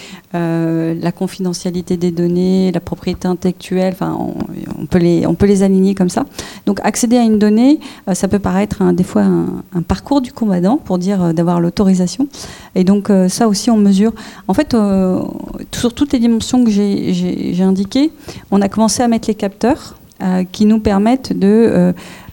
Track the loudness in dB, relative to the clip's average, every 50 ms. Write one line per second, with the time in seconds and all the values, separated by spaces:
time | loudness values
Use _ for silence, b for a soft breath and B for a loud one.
0 | B B B B B _ -6 -4 -4 -2 -2 -2 -2 0 -2 -2 -2 -2 -4 -2
1 | -2 -4 -2 -2 -4 -6 -4 -4 -4 -4 -4 -4 -6 -6 -6 -6 -4 -4 -4 -2
2 | 0 -2 -2 0 0 0 0 2 2 2 2 2 2 0 0 -2 -4 -6 -8 -8
3 | -6 -6 -6 -4 -4 -4 -4 -2 -2 -4 -4 -4 -6 -4 -2 -2 0 -2 -2 -4
4 | -6 -6 -4 -4 -6 -6 -6 -6 -8 -8 -8 -12 -10 -10 -10 -10 -6 -2 0 2
5 | 2 4 2 2 2 0 0 2 2 2 4 4 4 2 4 4 2 2 2 0
6 | 0 -2 0 -2 -6 -6 B B B B B B B -4 -2 -2 -2 -4 -2 -2
7 | 0 2 2 4 4 4 4 4 4 4 4 4 6 4 4 2 B B B B
8 | B -4 -4 -2 -2 0 0 0 0 0 0 0 0 -2 -2 0 2 2 2 2
9 | 0 0 0 0 2 2 2 0 0 -2 -6 -8 -10 -8 -6 -6 -4 -2 -4 -4
10 | -2 -2 -2 -2 -2 -2 -6 -4 -2 0 0 2 2 2 0 0 -2 -2 -4 -2
11 | -2 -2 0 0 0 0 0 0 0 0 2 2 0 0 0 0 2 2 2 2
12 | 0 -2 -2 -4 -4 -4 B B B B B B B B B 0 2 2 2 2
13 | 2 2 2 2 2 2 2 2 0 0 0 0 0 2 2 4 4 4 4 4
14 | 2 2 0 B B B B B B -4 0 0 0 0 2 0 2 2 2 2
15 | 2 0 0 -2 -4 -6 -10 -10 -12 -12 -12 -14 -14 -12 -8 -4 -4 -4 -2 -2
16 | -2 0 0 0 2 2 2 0 0 0 2 2 4 4 4 2 2 0 0 -2
17 | -2 -2 -2 -2 -2 -2 -4 -4 -4 -4 -2 0 2 2 2 2 0 -2 0 0
18 | 0 0 -2 B B B B B B B 0 0 0 0 0 0 0 0 2 0
19 | 0 0 0 0 0 -2 -4 -2 -4 -6 -4 -2 0 0 0 0 -4 -14 -20 -20
20 | -20 -20 -14 -6 -4 -2 0 -2 -2 -4 -2 0 2 4 4 4 2 0 0 2
21 | 2 2 2 0 -2 -4 -4 0 2 4 4 4 4 4 4 4 2 2 0 B
22 | B B B B B B